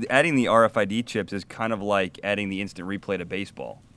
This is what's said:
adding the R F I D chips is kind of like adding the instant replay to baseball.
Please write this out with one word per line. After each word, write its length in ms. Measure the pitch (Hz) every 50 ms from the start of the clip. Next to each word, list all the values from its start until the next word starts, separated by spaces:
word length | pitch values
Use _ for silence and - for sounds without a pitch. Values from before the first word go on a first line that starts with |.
| 113 -
adding 260 | 123 135 151 170 151
the 120 | 131 120 92
R 180 | 104 117 113
F 120 | 110 - 117
I 80 | 104
D 180 | 95 104 117 117
chips 280 | - - 113 95 -
is 120 | 104 101 87
kind 280 | - - - 113 113 113
of 80 | 101
like 380 | 98 104 101 98 95 85 - - -
adding 260 | 98 104 101 104 98
the 100 | 98 95
instant 280 | 101 95 - 92 87 92
replay 300 | 98 98 - - 101 92
to 60 | 90
baseball. 560 | 90 - 95 101 - - - 67 57 - - - - -